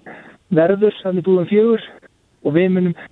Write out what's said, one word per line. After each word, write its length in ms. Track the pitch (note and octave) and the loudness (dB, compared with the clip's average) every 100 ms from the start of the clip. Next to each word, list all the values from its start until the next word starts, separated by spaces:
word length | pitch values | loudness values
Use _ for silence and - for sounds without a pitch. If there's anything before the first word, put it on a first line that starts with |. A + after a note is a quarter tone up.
| - - - _ _ | -20 -20 -20 _ _
verður, 480 | D#3+ E3+ G3 G#3 - | 0 2 2 0 0
þannig 260 | F#3+ F3+ F3+ | -4 -4 0
búðum 200 | F#3 E3 | 0 2
fjögur, 380 | G#3 A3+ A3 - - _ _ _ _ | 2 2 0 -4 -20 _ _ _ _
og 120 | - D#3 | -2 0
við 120 | F#3 | 2
munum, 260 | F#3 F3+ - - | 0 -2 -4 -12